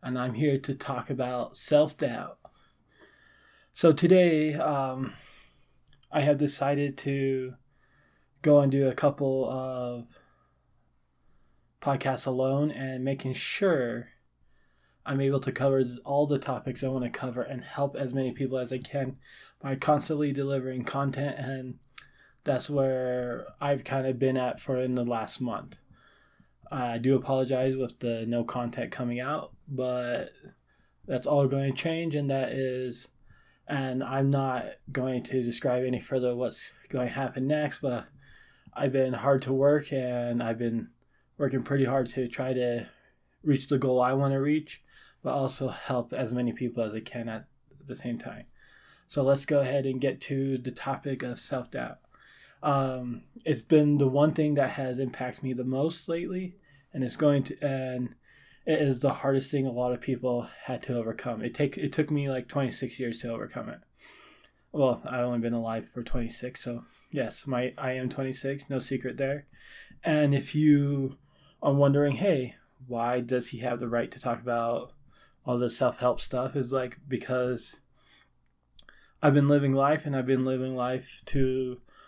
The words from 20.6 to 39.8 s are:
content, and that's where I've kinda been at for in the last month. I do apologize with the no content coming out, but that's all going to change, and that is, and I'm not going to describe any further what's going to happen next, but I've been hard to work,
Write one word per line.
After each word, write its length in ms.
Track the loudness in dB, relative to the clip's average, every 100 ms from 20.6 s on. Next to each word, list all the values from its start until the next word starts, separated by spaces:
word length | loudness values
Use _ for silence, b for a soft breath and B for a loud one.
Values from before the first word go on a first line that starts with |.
| -2 -6
content, 540 | -4 -2 -2 -2 -4 -4
and 400 | -6 -6 -8 -12 _ B B B B B
that's 280 | -2 -2 0
where 800 | 2 2 2 0 -2 -4 -6 -10 -6
I've 240 | -2 -2
kinda 300 | 0 -2 0
been 240 | 2 2 2
at 220 | 0 -4
for 200 | -4 -2
in 140 | 0
the 100 | 0
last 340 | 0 -2 -4 -6
month. 380 | -6 -6 -10 -20 _ b b b b b b b -10
I 220 | -6 -4 0
do 200 | 4 2
apologize 600 | 4 0 2 0 0 0
with 240 | -4 -4
the 240 | -4 -4
no 200 | -2 -2
content 480 | -2 -4 -6 -6 -8
coming 280 | -6 -4 -4
out, 320 | -4 -6 -8 -16 -10
but 640 | -4 -2 -2 -2 -2 -4 -12 -20 -20 _ _ _ _ -4
that's 200 | -4 2
all 200 | 4 4
going 240 | 4 0
to 60 | 0
change, 380 | 0 0 0
and 160 | 0 0
that 220 | 0 0
is, 560 | -2 -2 -2 -4 -6 -14 _ b b b b -6
and 340 | -4 -2 -2
I'm 280 | -2 2 4
not 340 | 4 2 -2 -4 -12 -8
going 320 | -4 0 -2
to 180 | 0 -2
describe 420 | 0 -2 0 0
any 160 | 0 -2
further 340 | -2 0 0
what's 380 | 0 -4 -6 -16 -18 -8
going 200 | -4 -2
to 40 |
happen 340 | -2 -4 -2 0
next, 340 | 0 0 -2
but 260 | -4 -4 -6 -20 b b b b b
I've 200 | -2 0
been 200 | 2 2
hard 300 | 2 2 2
to 100 | 2
work, 400 | 2 4 4